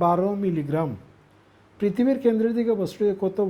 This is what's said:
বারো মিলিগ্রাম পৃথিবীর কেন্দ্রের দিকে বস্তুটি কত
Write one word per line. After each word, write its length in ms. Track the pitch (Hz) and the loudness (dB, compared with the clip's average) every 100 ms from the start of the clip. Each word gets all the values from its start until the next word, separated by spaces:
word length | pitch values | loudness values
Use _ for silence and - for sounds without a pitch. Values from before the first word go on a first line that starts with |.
বারো 260 | 175 175 190 202 | 2 2 0 -2
মিলিগ্রাম 480 | 196 160 143 156 156 101 - - _ _ _ _ _ - | -2 -2 -2 -2 -2 -6 -14 -20 _ _ _ _ _ -4
পৃথিবীর 380 | 202 202 254 269 | -2 2 2 2
কেন্দ্রের 300 | 240 220 226 233 | 2 2 0 0
দিকে 140 | 233 208 | 0 0
বস্তুটি 240 | 180 - 208 196 | -2 0 -2 0
কত 140 | 190 190 196 | -2 -2 -2